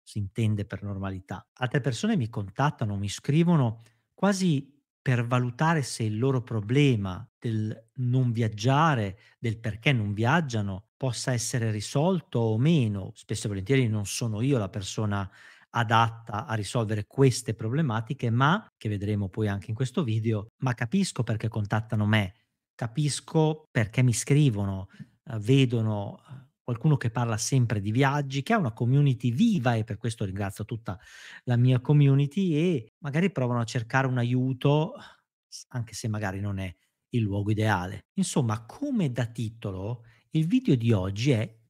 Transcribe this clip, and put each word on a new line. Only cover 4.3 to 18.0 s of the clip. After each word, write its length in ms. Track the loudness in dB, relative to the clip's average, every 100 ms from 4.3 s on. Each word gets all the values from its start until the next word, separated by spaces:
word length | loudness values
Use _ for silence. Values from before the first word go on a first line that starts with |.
| 2 2 0 -2 _ _ _
per 240 | -2 0 2
valutare 560 | 0 0 0 2 2
se 220 | -2 -4
il 120 | -2 0
loro 260 | 0 0
problema 840 | -2 -4 0 4 6 4 0 -6 -12 _
del 540 | -4 -2 -4 -6 -12
non 360 | -6 0 2 2
viaggiare, 880 | 0 -2 0 2 4 4 2 -2 -6 _ _
del 220 | -6 -4
perché 340 | -6 -4 0
non 200 | 0 0
viaggiano, 760 | 0 2 2 0 -2 -4 -6 -12 _
possa 360 | -6 -4 -4
essere 400 | -4 -2 -2 -2
risolto 680 | -4 -4 0 2 0 -2 0
o 180 | 0 2
meno. 540 | 2 4 2 -2 -8
Spesso 320 | -14 -10 -6 -4
e 20 |
volentieri 400 | -4 0 2 2
non 180 | 0 -4
sono 360 | -4 -4 -2
io 160 | 0 0
la 100 | 0
persona 600 | -6 -6 -4 -2 -2 -4 -10 -20 -20 _
adatta 760 | -2 4 4 4 0 -8 -8 -4
a 80 |
risolvere 500 | -6 -4 -2 -2 -4 -4
queste 480 | 2 2 2 -4
problematiche, 760 | -6 -4 -2 -2 -2